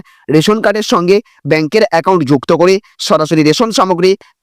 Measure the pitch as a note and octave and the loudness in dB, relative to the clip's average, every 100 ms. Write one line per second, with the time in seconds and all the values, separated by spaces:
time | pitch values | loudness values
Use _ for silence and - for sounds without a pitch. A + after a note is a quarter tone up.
0 | - _ - D3+ D#3+ A3 G#3+ G#3 - G3+ | -4 _ -2 0 2 0 0 -2 -2 -2
1 | F3 G3+ - _ C#3+ D#3 D#3 A3 G#3+ E3 | 0 0 -2 _ -4 -2 0 0 0 0
2 | F3+ F#3 C3+ C#3+ - E3 F3+ F#3+ - - | 0 0 2 0 0 2 2 0 -4 -12
3 | - D#3 D#3 D#3+ D3+ D#3 A3+ A3 F#3+ F3 | -2 -2 0 0 2 0 -2 0 -2 0
4 | F#3 G3 _ _ | 0 -2 _ _